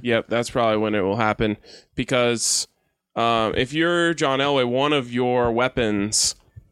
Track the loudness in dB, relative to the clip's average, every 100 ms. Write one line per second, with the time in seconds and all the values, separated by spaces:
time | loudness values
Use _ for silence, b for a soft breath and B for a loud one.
0 | 0 0 0 -4 -2 0 2 2 0 0
1 | 0 0 0 0 -2 -4 B B B -8
2 | -2 0 0 0 -2 -2 -4 _ _ _
3 | _ -2 0 2 0 -2 -2 0 0 2
4 | 0 0 0 0 2 2 0 0 2 0
5 | 0 -2 0 2 2 2 0 0 0 0
6 | 0 0 -2 -4 _ -20 -6